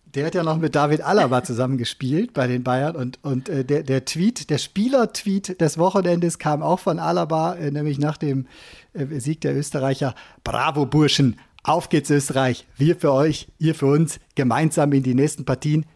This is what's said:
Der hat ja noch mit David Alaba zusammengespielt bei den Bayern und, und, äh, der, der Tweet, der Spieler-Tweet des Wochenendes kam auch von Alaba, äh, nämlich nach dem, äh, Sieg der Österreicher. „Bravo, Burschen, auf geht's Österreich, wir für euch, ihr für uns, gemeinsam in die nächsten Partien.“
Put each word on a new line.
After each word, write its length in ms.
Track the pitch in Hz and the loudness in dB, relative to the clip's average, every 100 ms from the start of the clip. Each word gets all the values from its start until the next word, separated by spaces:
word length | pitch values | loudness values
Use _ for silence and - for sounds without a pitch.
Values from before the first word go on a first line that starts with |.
Der 220 | _ 139 156 | _ -4 -2
hat 80 | |
ja 80 | 180 | 0
noch 140 | 160 160 | 0 0
mit 180 | 156 | 0
David 280 | 151 147 151 | 2 2 2
Alaba 420 | 147 202 135 127 | 2 2 4 0
zusammengespielt 880 | 127 117 127 131 117 - 127 156 233 | 0 -2 -2 -2 -4 -6 -4 -2 -2
bei 160 | 147 123 | -2 -2
den 160 | 123 | 0
Bayern 320 | 127 127 151 165 | 0 0 -2 -4
und, 260 | 127 - | -8 -8
und, 260 | 143 131 170 | -4 -4 -4
äh, 160 | 143 | -4
der, 200 | 131 147 | 0 -2
der 200 | 135 131 | 0 -2
Tweet, 460 | - 160 208 - - | -2 0 0 0 -2
der 80 | 147 | -4
Spieler-Tweet 1000 | - 190 240 269 220 - 196 196 190 185 | -2 -2 2 2 2 -2 -2 -2 -2 0
des 180 | 156 160 | 0 2
Wochenendes 640 | 180 196 180 170 170 - | 2 2 2 2 0 -2
kam 220 | 151 151 | -2 -2
auch 180 | 151 175 | 0 0
von 180 | 190 165 | 0 -2
Alaba, 560 | 160 180 160 160 165 | 0 -2 0 0 -2
äh, 160 | 170 147 | -4 -4
nämlich 300 | 147 151 139 | -4 -4 -2
nach 160 | 147 147 | -2 -2
dem, 320 | 151 135 131 - - - _ | -2 -2 -4 -14 -20 -20 _
äh, 260 | 180 139 147 | -8 -6 -6
Sieg 220 | 131 156 | -6 -4
der 120 | 143 | -2
Österreicher. 640 | 139 147 143 135 135 135 - - _ | -2 -4 -2 -2 -2 -4 -6 -16 _
„Bravo, 440 | - 113 151 151 131 | -6 -2 0 0 0
Burschen, 520 | 151 147 - 131 - _ _ | 4 4 4 2 0 _ _
auf 280 | - 170 - | -2 -2 0
geht's 180 | 156 143 | 0 2
Österreich, 580 | 147 - 131 131 117 - - | 0 2 0 0 -2 -6 0
wir 180 | 151 165 | 2 2
für 160 | 151 | 2
euch, 360 | 135 160 - - - | 4 2 0 -8 -2
ihr 160 | 160 | -2
für 120 | 156 135 | 2 2
uns, 320 | 147 160 - _ | 4 2 -4 _
gemeinsam 580 | - 127 120 160 165 147 | -2 0 2 2 2 2
in 80 | 139 | 2
die 120 | 131 | 2
nächsten 300 | 123 151 - | 2 2 0
Partien.“ 400 | 139 127 151 156 156 | -4 -2 0 0 -2